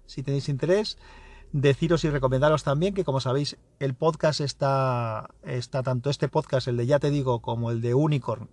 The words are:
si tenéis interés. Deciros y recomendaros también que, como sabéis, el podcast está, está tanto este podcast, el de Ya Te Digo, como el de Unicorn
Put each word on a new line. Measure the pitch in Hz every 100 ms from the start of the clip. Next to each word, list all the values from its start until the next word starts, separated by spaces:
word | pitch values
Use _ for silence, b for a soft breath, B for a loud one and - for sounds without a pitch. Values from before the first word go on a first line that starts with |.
| -
si | -
tenéis | 139 139 135
interés. | 139 151 196 214 - B B B B B
Deciros | 147 139 135 165 165 160
y |
recomendaros | 143 131 131 151 156
también | - 143 185
que, | 196
como | 165 131
sabéis, | 127 135 143 - _ _
el | 139
podcast | 131 160 160 156 143
está, | 143 - 139 135 131 123 117 110 - -
está | - 127 120 131
tanto | 127 127 139
este | 127 147
podcast, | - - 160 -
el | 120
de | 120
Ya | 143
Te | 147
Digo, | 147 131 117
como | 117 117 117
el | 117
de | 120
Unicorn | 127 156 147 123 113 -